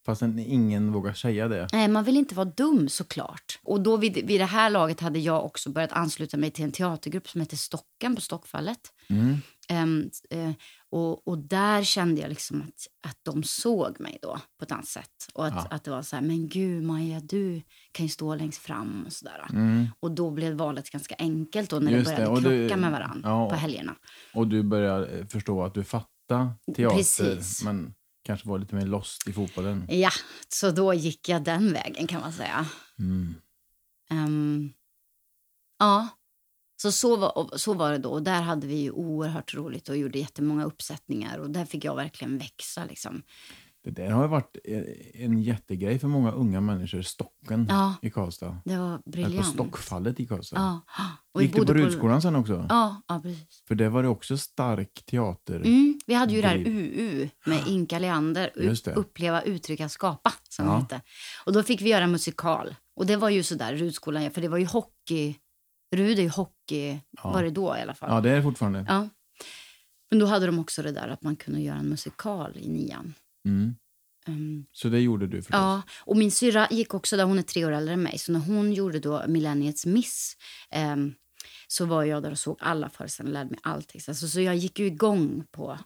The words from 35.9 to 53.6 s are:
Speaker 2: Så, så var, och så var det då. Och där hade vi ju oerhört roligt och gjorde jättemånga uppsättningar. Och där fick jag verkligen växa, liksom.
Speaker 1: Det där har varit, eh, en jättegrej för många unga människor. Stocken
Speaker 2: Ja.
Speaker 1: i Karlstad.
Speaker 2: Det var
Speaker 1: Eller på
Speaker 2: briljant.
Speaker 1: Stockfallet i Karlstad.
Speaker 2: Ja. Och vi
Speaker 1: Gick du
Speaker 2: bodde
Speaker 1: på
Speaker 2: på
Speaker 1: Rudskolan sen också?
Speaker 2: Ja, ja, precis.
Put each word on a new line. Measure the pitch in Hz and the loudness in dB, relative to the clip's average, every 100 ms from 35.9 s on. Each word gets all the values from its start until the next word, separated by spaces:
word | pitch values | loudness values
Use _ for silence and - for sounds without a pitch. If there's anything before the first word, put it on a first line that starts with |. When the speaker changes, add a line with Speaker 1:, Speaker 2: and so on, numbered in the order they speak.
| 202 226 - _ _ _ _ _ - | 6 2 -8 _ _ _ _ _ -2
Speaker 2:
Så, | 208 | 0
så | - 247 226 | 4 4 6
var, | 196 - | 4 0
och | 160 139 | -4 -2
så | - | -2
var | 190 151 | 2 2
det | 147 | 2
då. | 131 | -2
Och | 143 | -2
där | 165 180 | 2 2
hade | 170 156 139 | 2 -2 -2
vi | 151 | -2
ju | 139 | -2
oerhört | - 170 156 156 160 - | -4 -4 -2 -2 -4 -8
roligt | 135 151 131 - | -8 -8 -8 -6
och | 143 | -4
gjorde | 139 135 | -2 -4
jättemånga | 147 - 147 151 | -6 -2 0 0
uppsättningar. | 151 - - 147 - 123 110 131 | -2 -6 -12 -12 -6 -6 -6 -8
Och | 147 | -6
där | 165 | -6
fick | 160 151 | -6 -6
jag | 147 135 | -4 -4
verkligen | 151 - 123 135 | -6 -8 -6 -6
växa, | 147 - - - | -8 -12 -12 -10
liksom. | 170 - - 147 - - - - - _ | -10 -10 -12 -12 -14 -20 -20 -20 -20 _
Speaker 1:
Det | - | -12
där | 82 92 | -8 0
har | 113 151 | 2 2
varit, | 151 - - | 0 -2 -10
eh, | - 107 - - - | -8 -6 -6 -12 -18
en | - 120 113 | -6 0 2
jättegrej | 110 107 - 95 101 127 | 2 -2 -4 -4 -2 0
för | 143 | 2
många | 143 117 | 2 2
unga | 117 117 95 | 2 2 2
människor. | 104 98 90 90 | 0 0 -4 -6
Stocken | 92 - - _ - 110 110 | -6 -8 -12 _ -2 0 4
Speaker 2:
Ja. | 98 98 95 | 4 2 0
Speaker 1:
i | 113 | -4
Karlstad. | 110 90 87 90 87 | -2 -4 -4 -10 -8
Speaker 2:
Det | 180 180 | -4 -2
var | 180 | -2
Speaker 1:
Eller | 170 | -6
på | - | -8
Speaker 2:
briljant. | 170 175 180 185 | -4 -2 0 0
Speaker 1:
Stockfallet | 123 123 - - 90 101 123 | 0 -4 -6 -8 -4 -2 -2
i | 120 | -4
Karlstad. | 98 - 185 | -6 -4 -2
Speaker 2:
Ja. | 190 170 - - 190 156 _ | 0 -2 -8 -8 -8 -10 _
Och | 277 | 2
vi | |
Speaker 1:
Gick | - | 4
du | - | 6
Speaker 2:
bodde | - | 6
Speaker 1:
på | 151 | 6
Speaker 2:
på | 147 | 6
Speaker 1:
Rudskolan | 170 113 131 | 4 4 6
sen | 175 147 | 6 4
också? | 110 90 - | 2 0 4
Speaker 2:
Ja, | 233 214 202 - | 4 4 0 -6
ja, | 170 | -6
precis. | 175 165 160 - | -6 -10 -14 -12